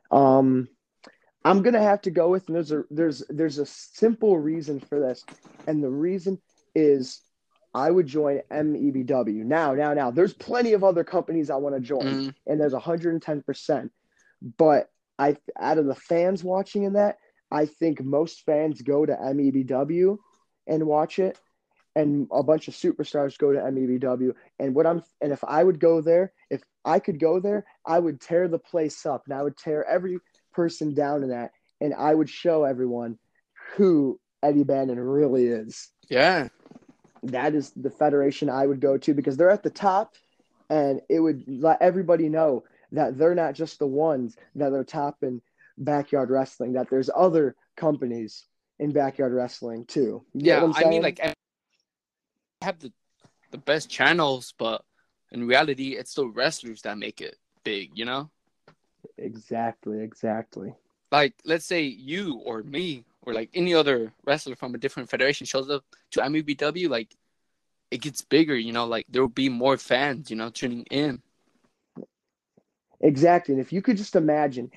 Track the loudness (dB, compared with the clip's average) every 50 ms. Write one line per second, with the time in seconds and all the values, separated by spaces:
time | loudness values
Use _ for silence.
0 | _ _ 4 6 8 8 8 8 6 6 4 2 -2 -4 _ _ _ _ _ _
1 | -20 -20 _ _ _ _ _ _ 2 4 4 6 4 4 4 4 4 4 2 2
2 | 0 0 0 2 2 4 2 0 0 -2 -4 -4 -2 -2 -2 -4 -4 -4 -2 0
3 | 0 0 0 -4 -8 -10 -4 -2 -2 -2 -2 -4 -6 -6 -8 -14 -20 -20 -2 0
4 | 2 2 2 2 2 2 4 2 2 -2 -4 -4 -4 -6 -8 -8 -8 -6 -4 -2
5 | -2 -2 -4 -6 -10 -18 -20 -20 _ -20 -20 -10 -6 -4 -2 -2 -2 -2 -2 -2
6 | -2 -2 -2 -2 -2 -4 -6 -6 _ _ _ _ _ _ _ 2 4 4 4 4
7 | 2 -4 -10 -16 _ _ _ _ _ _ _ _ _ _ -6 -2 0 2 4 4
8 | 2 2 0 0 0 0 0 -2 -4 -6 -4 -2 -2 -2 0 0 0 0 0 -2
9 | -2 0 0 0 0 0 -2 -4 -2 0 0 2 2 0 0 0 0 0 0 0
10 | 0 0 2 2 2 2 0 -6 -8 -4 -2 0 2 4 4 4 4 4 4 2
11 | 0 0 -2 -4 -2 -2 -2 -2 -2 -2 -2 -2 -2 -2 -4 -4 -4 -4 -4 -2
12 | -2 -2 -2 -4 -4 -6 -10 -10 _ -4 0 0 2 0 0 -2 -2 -4 -4 -2
13 | -2 -2 -2 -2 -4 -4 -6 -6 -6 -8 -8 -6 -4 -2 -2 -2 -4 -8 -14 _
14 | _ _ _ _ _ _ _ _ -18 -14 0 2 4 6 6 4 2 -2 _ _
15 | _ _ _ 0 0 0 0 0 _ -12 -12 -6 -2 0 2 2 2 0 -2 -4
16 | -4 -2 0 2 2 2 0 -2 -4 -2 -2 -2 -2 -2 -4 -2 -2 0 2 2
17 | 2 2 0 -4 _ _ _ _ _ _ -2 -2 -2 -2 -2 _ -2 -2 -2 -2
18 | -4 -2 0 0 0 -2 -6 -6 _ 0 0 2 0 0 -2 -4 -2 0 2 2
19 | 2 2 0 -2 -2 -4 -2 2 2 2 2 0 -2 0 -2 -2 -2 0 0 2
20 | 2 2 2 -2 -6 _ _ _ _ _ _ _ _ -4 -2 0 0 2 2 2
21 | 0 0 -2 -2 -2 -2 -4 -6 _ _ _ _ _ _ _ _ _ _ _ 0
22 | 2 2 2 0 -2 0 -2 0 2 2 2 2 0 -6 -10 -4 -2 -2 -2 -2
23 | -6 -4 -2 -2 -2 -2 -2 0 2 2 2 2 0 -2 -2 -2 0 0 0 0
24 | 0 -2 -2 0 0 -2 -2 -4 -10 _ _ -6 -4 0 2 2 2 2 2 0
25 | -4 _ _ _ -4 -4 -4 -4 -6 -2 2 4 4 4 4 4 4 4 4 4
26 | 2 2 2 2 2 0 -4 _ _ _ -8 -8 -8 _ _ _ _ 0 0 0
27 | 0 -2 -2 0 0 0 2 0 0 -2 -2 -4 -6 -8 _ _ _ 0 0 0
28 | 2 0 -4 -6 -6 -2 0 0 2 0 -2 -4 -6 _ -4 -2 -2 -2 -4 -6
29 | -6 -6 -6 -6 -8 -8 -8 -4 -4 -6 -6 -6 -6 -4 -4 -4 -2 -2 -2 -2
30 | -2 -4 -8 -10 -12 _ _ _ _ _ _ -2 -2 -2 -2 -4 -4 -2 0 0
31 | 0 0 0 -2 -2 -4 -4 -6 -8 -10 -12 _ _ _ _ _ -4 -4 -2 0
32 | 2 4 4 4 2 0 -2 -2 0 2 2 2 2 0 0 0 -2 -2 -2 -4
33 | -6 -8 -10 -12 _ _ _ _ _ _ _ -20 -20 -10 0 2 4 6 6 6
34 | 4 2 0 -4 _ _ _ _ 0 2 4 4 2 2 2 0 0 -2 -2 -4
35 | -4 0 2 2 2 4 4 4 2 2 2 -2 -6 -10 -14 -18 -20 -20 _ _
36 | _ _ 2 4 4 4 4 2 -2 -4 -8 _ _ -20 -20 -20 -20 -20 _ _
37 | _ _ _ -14 -10 -8 -6 -2 -2 0 0 -2 -4 -6 -10 -10 -10 -10 -4 0
38 | 0 2 2 2 2 0 0 -2 -4 -2 0 0 0 0 0 0 0 0 0 0
39 | 0 0 0 0 0 -2 0 4 4 4 4 4 0 -4 -6 -2 0 0 2 0
40 | -2 -4 _ _ _ _ _ _ _ _ _ _ _ -2 0 0 2 0 0 -2
41 | -2 -2 0 2 2 2 0 -2 -6 -10 -6 0 2 2 4 4 4 2 2 2
42 | 2 2 2 2 2 0 0 2 2 2 2 0 -4 _ _ _ _ _ -2 -2
43 | -2 -2 0 2 2 2 4 2 0 -2 -4 -6 -8 -8 -6 -4 -4 -2 0 0
44 | 0 2 0 0 -2 -6 -8 _ -20 _ _ -4 -2 -2 -2 -2 -4 -6 -6 -6
45 | -6 -6 -6 _ -6 -6 -6 -8 -12 _ _ _ _ _ _ -8 -4 -2 -2 -2
46 | 0 0 0 0 0 2 0 0 0 -2 -6 -8 -6 -4 -2 -2 -2 0 0 0
47 | 0 0 2 4 4 4 4 2 2 0 -2 _ _ _ _ -4 -2 -2 -2 -2
48 | -4 -6 -6 -6 -8 -10 -12 -18 -20 _ _ _ _ _ _ -6 -6 -2 0 0
49 | 0 0 -2 -2 -2 0 0 -2 -2 -4 -8 -12 -12 -10 -10 -12 -12 -6 -2 -2
50 | -2 -2 -2 -6 -12 _ -8 0 2 4 4 6 4 2 2 4 4 4 4 4
51 | 2 0 -2 -2 -4 -6 -6 -8 _ _ _ _ _ _ _ _ _ _ _ _
52 | _ _ _ _ _ _ _ _ _ _ _ _ -8 -8 -8 -8 -12 -18 -18 _
53 | _ _ _ _ _ _ _ _ _ _ -18 -8 -2 0 0 0 -2 -6 -2 2
54 | 4 4 4 4 2 0 0 -2 -6 -12 -10 -6 -6 -4 -4 -6 -10 _ _ _
55 | _ _ _ _ _ _ -10 -8 -2 2 4 4 4 2 -2 -4 -6 -8 -8 -10
56 | -12 -8 -6 -4 -4 -4 -4 -2 -2 -2 -4 -6 -10 -14 -16 -12 -10 -10 -10 -8
57 | -10 -12 -12 -12 -14 -16 -16 _ _ _ _ _ _ -6 -6 -6 -8 -10 -10 -10
58 | -8 -6 -6 -6 -8 -10 _ _ _ _ _ _ _ -20 _ _ _ _ _ _
59 | -20 -20 -18 -14 -14 -14 -14 -14 -12 _ -6 -4 -4 -6 -6 -8 _ -10 -8 -8
60 | -10 -12 -12 _ -6 -6 -4 -6 -8 -12 -14 -14 -14 -14 -16 -18 _ _ _ _
61 | _ _ 0 0 0 0 -2 _ _ -4 -4 -4 -2 -4 -4 -4 -2 -4 -8 -12
62 | -12 -10 -8 -6 -6 -8 -8 -8 -8 -10 -10 -10 -10 -8 -8 -6 -6 -6 -8 -10
63 | -14 _ _ _ _ -8 -6 -6 -8 -6 -4 -4 0 2 2 4 4 4 2 0
64 | -2 -6 -10 _ _ -2 -2 -2 -4 -8 -12 -10 -10 -10 -10 -8 -8 -8 -8 -8
65 | -8 -8 -4 0 0 0 0 -2 -6 -6 -6 -6 -4 -4 -6 -6 -8 _ _ _
66 | _ _ -4 -2 -2 0 -2 -2 -4 -4 -6 -4 -4 -4 -2 -2 -4 -2 -2 -4
67 | -6 -8 _ _ _ _ _ _ _ _ _ _ _ _ _ _ _ _ -12 -10
68 | -8 -10 -10 -10 -4 _ 4 4 4 4 0 -2 -4 -4 -4 -4 -2 -2 -4 -4
69 | -6 -4 0 0 0 0 0 -2 -2 -2 -2 0 0 0 0 0 0 0 0 0
70 | 0 -2 -4 -6 -8 -10 -8 -8 -8 -8 -8 -8 -6 -6 -6 -8 -10 -6 -2 -2
71 | -2 -2 -4 -6 -12 _ _ _ _ _ _ _ _ _ _ _ _ _ _ -20
72 | -20 -20 _ _ _ _ _ _ _ _ _ _ _ _ _ _ _ _ _ _
73 | 2 2 4 6 6 6 6 4 2 0 -2 -2 -2 -4 -6 -2 0 0 0 0
74 | -2 0 0 2 2 2 2 2 0 -2 -2 -6 -10 -10 -14